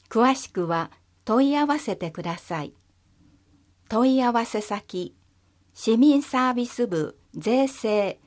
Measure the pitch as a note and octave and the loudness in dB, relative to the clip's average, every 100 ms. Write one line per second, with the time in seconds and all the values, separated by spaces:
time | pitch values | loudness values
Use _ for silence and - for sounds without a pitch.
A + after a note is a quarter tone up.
0 | _ A3+ B3+ C4+ - F#3+ E3+ E3 E3 _ | _ 2 2 2 -4 -6 -2 -2 -4 _
1 | _ _ - A3+ C#4 D4 D4 D4 C4 F#3+ | _ _ -2 2 2 2 0 -2 -2 -6
2 | E3+ E3+ E3+ E3 - E3 C#3+ _ _ _ | -6 -8 -8 -8 -6 -8 -8 _ _ _
3 | _ _ _ _ _ _ _ _ - A3 | _ _ _ _ _ _ _ _ -4 2
4 | C4 C4 A#3+ A#3 A3+ G#3+ G#3 G#3 - - | 2 4 2 0 -2 -4 -6 -8 -8 -8
5 | - _ _ _ _ _ _ - - A3+ | -8 _ _ _ _ _ _ -8 0 4
6 | D4 C#4+ C#4+ B3+ B3+ B3 A#3+ - A#3 E3+ | 6 6 2 0 0 0 -4 -4 -2 -2
7 | D3+ - _ - G#3+ B3+ C4+ C4+ A3 G#3 | -4 -8 _ -8 0 2 2 -2 -2 0
8 | G3 - | 0 -4